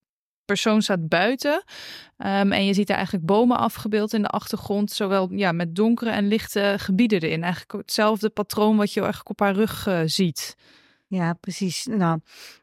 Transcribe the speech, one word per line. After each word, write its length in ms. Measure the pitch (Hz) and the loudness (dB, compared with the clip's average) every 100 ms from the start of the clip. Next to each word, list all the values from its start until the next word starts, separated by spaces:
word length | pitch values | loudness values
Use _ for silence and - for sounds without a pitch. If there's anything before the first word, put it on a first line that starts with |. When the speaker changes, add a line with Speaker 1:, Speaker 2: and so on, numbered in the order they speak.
| _ _ _ _ | _ _ _ _
Speaker 1:
persoon 380 | - 202 220 214 | -4 0 2 2
staat 260 | 208 185 160 | 4 0 2
buiten. 560 | 175 202 262 285 320 - - - - - - | 2 2 0 0 -2 -4 -16 -18 -18 -20 -10
Ehm, 360 | 202 196 196 | -2 0 2
en 140 | - 196 | 2 2
je 80 | |
ziet 140 | 196 202 | 2 0
er 80 | 196 | 0
eigenlijk 300 | 190 190 160 | -2 -4 2
bomen 320 | 208 240 247 | 4 4 4
afgebeeld 540 | 226 - 214 214 214 | 0 -2 -4 -2 0
in 100 | 226 | 0
de 60 | 208 | -2
achtergrond. 640 | 202 - 208 - 202 208 | -4 -6 -8 -2 -2 -2
Zowel, 400 | - 196 196 185 | -2 0 0 0
ja, 200 | 196 190 | 0 0
met 220 | 170 170 170 | 0 -2 0
donkere 340 | 220 233 233 | 2 2 0
en 180 | 208 202 | 0 0
lichte 460 | 220 - 208 202 196 | 0 -2 0 0 0
gebieden 420 | - 190 240 196 | 0 2 4 2
erin. 220 | 156 160 | 0 -2
Eigenlijk 300 | 175 170 - | -2 -4 -6
hetzelfde 560 | 202 - - 214 220 214 | -12 -6 0 2 2 -2
patroon 480 | - 202 - 214 214 | -2 -4 2 4 4
wat 160 | 208 | 2
je 80 | 214 | 0
eigenlijk 300 | 196 - - | -2 -4 -6
op 100 | 208 | -2
haar 140 | 202 | 0
rug, 320 | 196 220 - 220 | 2 0 -2 -2
eh, 140 | 175 | 0
ziet. 520 | 160 - 180 - - - _ _ _ _ - | 0 0 0 -2 -10 -14 _ _ _ _ -8
Speaker 2:
Ja, 240 | 185 170 | -2 -2
precies. 540 | 170 - - 190 - 254 | -4 -8 -4 -4 -4 -4
Nou, 300 | 214 170 160 - - - - | 0 2 0 -6 -20 -20 -20